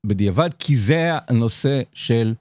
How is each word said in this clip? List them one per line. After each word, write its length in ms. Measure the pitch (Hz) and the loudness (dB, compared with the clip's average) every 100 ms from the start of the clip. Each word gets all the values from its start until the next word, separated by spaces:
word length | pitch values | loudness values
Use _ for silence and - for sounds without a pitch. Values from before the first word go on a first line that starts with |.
| 107 | -2
בדיעבד, 440 | 101 101 92 170 - | 0 2 0 -2 -4
כי 180 | - 139 | 0 2
זה 340 | 101 160 165 156 - | 2 2 2 -2 -2
הנושא 540 | 120 113 - 139 139 123 | 0 0 -2 -2 -2 -4
של 420 | - - 117 113 117 | -10 0 0 2 -4